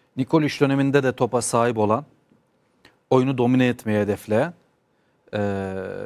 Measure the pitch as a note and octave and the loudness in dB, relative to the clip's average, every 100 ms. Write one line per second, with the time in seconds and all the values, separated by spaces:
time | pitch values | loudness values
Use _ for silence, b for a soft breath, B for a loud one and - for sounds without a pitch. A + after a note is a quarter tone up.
0 | _ - C3 D#3+ D3 - C#3 C#3 C#3 C#3 | _ -8 0 2 2 0 0 2 2 2
1 | C3 A#2+ B2 B2 A2+ A#2+ A#2+ A2 G#2 A2+ | 2 0 -2 -2 0 0 0 2 0 0
2 | D3 _ _ _ _ _ _ _ b b | -2 _ _ _ _ _ _ _ b b
3 | - B2+ C3 C3 A#2+ B2+ B2+ A#2+ A2 G#2+ | 0 2 2 0 2 2 2 0 -2 -2
4 | G#2 G2+ - G#2+ D#3 F3 _ _ _ _ | 0 -4 -2 -2 -2 -6 _ _ _ _
5 | _ _ _ G#2+ G2+ G2 F#2+ F#2+ F#2+ F#2+ | _ _ _ -6 -4 -4 -6 -8 -10 -10